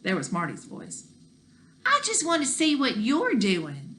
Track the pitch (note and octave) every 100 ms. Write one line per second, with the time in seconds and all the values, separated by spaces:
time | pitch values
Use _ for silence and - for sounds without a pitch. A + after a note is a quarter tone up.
0 | F#3 F#3 B2+ E3+ E3 - - - - -
1 | - - - _ _ _ - _ - C#5+
2 | C5 A4 D#4+ E4 C#4 - D#4 D4 C4+ G#3
3 | A3 D4 B4 D4 G3 F3+ D#3 C#3+ C3+